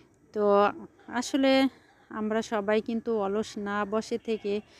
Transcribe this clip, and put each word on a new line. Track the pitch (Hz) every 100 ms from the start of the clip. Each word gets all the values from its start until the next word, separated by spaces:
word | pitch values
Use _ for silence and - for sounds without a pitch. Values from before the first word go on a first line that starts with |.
| _ _ _
তো | 214 208 202 202 - - _ -
আসলে | 240 - 277 269 269 269 - _ _ _
আমরা | 220 214 220
সবাই | 220 214 202 220
কিন্তু | 226 226 233 220
অলস | 196 208 214 214
না | 202 208 202
বসে | 220 - 233
থেকে | - 214 202 208 -